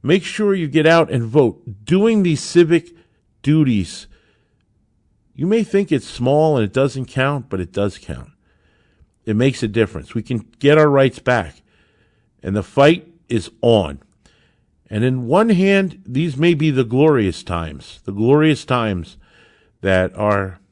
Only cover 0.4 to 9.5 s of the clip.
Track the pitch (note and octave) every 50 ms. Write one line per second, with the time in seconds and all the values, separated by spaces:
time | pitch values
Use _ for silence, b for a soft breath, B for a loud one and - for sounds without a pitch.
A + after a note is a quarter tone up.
0.4 | G#3+ G3+ G3 F#3+ E3 C#3+ C3 D#3 D3+ D#3+ E3 E3 D#3 - D3 B2 A#2 A2 A#2 D3+
1.4 | C3 A2 - - _ - G2+ G2+ G#2+ B2+ E3+ F#3+ G#3 A#3 A3+ G#3 F#3+ F3 D3+ C#3
2.4 | - - - F3 F3 D#3 E3+ D#3+ - - b b b b b b b b _ _
3.4 | - C#3+ D3+ D#3 D3+ C3 A#2 G2+ F#2 - - - - - - _ _ _ _ _
4.4 | _ _ _ _ _ _ _ _ _ _ _ _ _ _ _ _ _ _ _ B2+
5.4 | C#3+ F#3 G#3+ A#3 G#3+ - - G3 G3+ - D#3 B2+ - - - - B2 C3 C#3+ D3+
6.4 | D#3 D#3+ D3+ B2+ G#2+ G2 - C3 C3+ C3+ A#2 C3+ B2+ - - C3+ C3 C#3 D3 C#3
7.4 | A2+ _ G2+ F#2 F2+ E2+ - G#2+ G2+ G2+ - - - - D2 B1 B1+ - _ _
8.4 | _ _ _ _ _ _ _ _ _ _ _ _ - _ _ _ _ A#2 G#2 G#2+
9.4 | B2+ C3+